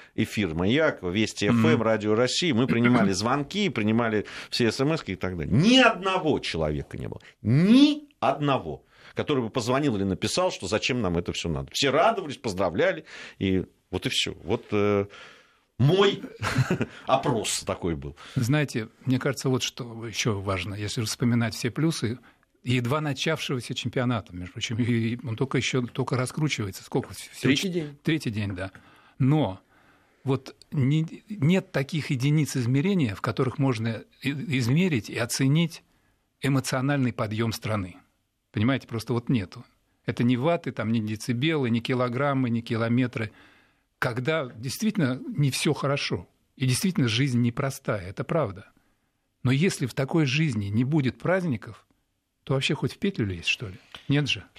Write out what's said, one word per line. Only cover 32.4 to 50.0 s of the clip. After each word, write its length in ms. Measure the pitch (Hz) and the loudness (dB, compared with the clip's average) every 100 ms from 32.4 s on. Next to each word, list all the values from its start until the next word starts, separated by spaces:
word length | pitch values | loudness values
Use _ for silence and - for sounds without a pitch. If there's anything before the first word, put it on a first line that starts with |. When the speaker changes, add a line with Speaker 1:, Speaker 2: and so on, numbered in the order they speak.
| 135 139 | 2 0
Speaker 2:
измерения, 600 | 117 131 180 196 127 95 | 0 2 2 2 0 -2
в 60 | |
которых 360 | - 107 131 - | -4 -2 -2 0
можно 460 | 135 113 113 110 - _ | 0 0 -2 -6 -10 _
и, 80 | 131 143 - 131 | -6 -6 -2 -2
измерить 500 | 113 143 185 135 - | 2 2 2 0 -2
и 80 | - | -4
оценить 640 | 117 - 135 151 170 - _ _ _ _ _ _ | -4 0 2 4 2 -4 _ _ _ _ _ _
эмоциональный 720 | 131 139 127 135 131 143 127 | 0 0 0 -2 0 0 0
подъём 400 | 113 113 107 113 | 0 -4 0 -2
страны. 440 | 104 - 104 92 - _ _ _ _ _ | -2 -4 -4 -4 -10 _ _ _ _ _
Понимаете, 360 | - 110 131 - | 0 2 2 -2
просто 260 | 117 - | -8 -2
вот 140 | 120 - | -2 0
нету. 380 | 120 95 - - _ _ _ - | 0 -2 -10 -20 _ _ _ -8
Это 180 | 117 | 0
не 140 | 120 123 | 2 2
ватты, 340 | 139 170 - | 2 0 -2
там, 200 | 120 110 | -6 -2
не 80 | 117 | 0
децибелы, 720 | 107 107 - 120 156 160 127 | -2 -4 -4 -2 0 0 2
не 100 | 117 | 0
килограммы, 720 | 113 127 123 120 143 135 127 | 0 0 0 0 0 0 0
не 100 | 117 | 0
километры. 680 | 113 117 117 120 127 - 110 - - _ _ _ _ - | -2 0 2 2 2 0 -6 -8 -20 _ _ _ _ -4
Когда 480 | 131 117 127 160 131 117 | -4 -2 0 0 -2 -8
действительно 640 | 131 - 220 214 135 127 330 226 | -10 -4 -2 2 0 0 -6 0
не 140 | 143 | 0
всё 240 | - 180 | 0 -2
хорошо, 540 | 143 143 139 - 110 87 _ _ - | 0 0 -2 -2 -6 -8 _ _ -4
и 100 | 131 | 0
действительно 400 | 127 190 170 127 | 2 0 2 2
жизнь 340 | 107 143 120 | 2 2 2
непростая, 680 | 120 117 135 - - 110 90 | 2 0 -4 -4 -4 -4 -4
это 160 | 101 | -8
правда. 440 | - 170 123 87 - _ _ _ _ _ _ _ | -2 0 -2 -4 -16 _ _ _ _ _ _ _
Но 80 | 123 | 0
если 360 | 135 185 - 131 | 2 2 0 -4
в 80 | |
такой 320 | - | -4